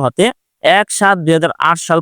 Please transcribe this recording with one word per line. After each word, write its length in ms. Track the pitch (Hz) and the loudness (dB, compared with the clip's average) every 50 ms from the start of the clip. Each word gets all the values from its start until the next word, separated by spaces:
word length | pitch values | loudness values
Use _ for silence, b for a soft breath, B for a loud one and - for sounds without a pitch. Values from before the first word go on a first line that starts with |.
| 139 | 0
হতে 220 | 123 - - 185 240 - _ _ _ _ _ - | -2 -2 0 -2 -2 -2 _ _ _ _ _ 0
এক 240 | - 180 202 208 - - - | 0 2 2 0 -2 -2 0
সাত 180 | 208 196 202 180 156 | 0 2 2 0 0
দুই 100 | 156 165 160 | 0 0 0
হাজার 140 | 160 160 - - - 156 | 0 -2 -4 -2 0 0
আট 80 | 170 170 - - | 0 -2 -2 -2
সাল 120 | 170 165 | -2 -2